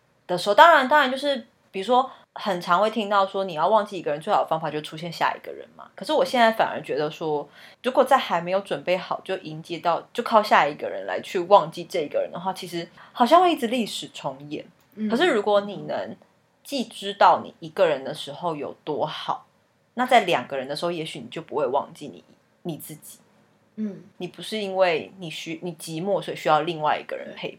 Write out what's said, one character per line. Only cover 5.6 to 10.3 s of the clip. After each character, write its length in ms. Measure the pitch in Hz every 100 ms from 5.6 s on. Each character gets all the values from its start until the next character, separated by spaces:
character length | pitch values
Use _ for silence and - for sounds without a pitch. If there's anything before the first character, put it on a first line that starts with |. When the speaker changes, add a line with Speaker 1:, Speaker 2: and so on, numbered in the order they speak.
| 69 -
Speaker 1:
嘛。 140 | - -
可 100 | -
是 80 |
我 100 | 302
现 160 | 226 254
在 120 | 226
反 160 | 220 147
而 120 | 110
觉 120 | - 139
得 140 | 151
说， 400 | 151 160 147 147 - - _
如 100 | 247
果 120 | 254
在 120 | 269 269
还 240 | - 175
没 120 | 175
有 80 | 190
准 240 | 196 143
备 120 | 160 180
好 240 | - -
就 120 | - 190
迎 260 | 156 156
接 160 | 165 165
到， 280 | 175 160 -
就 80 | -
靠 220 | 233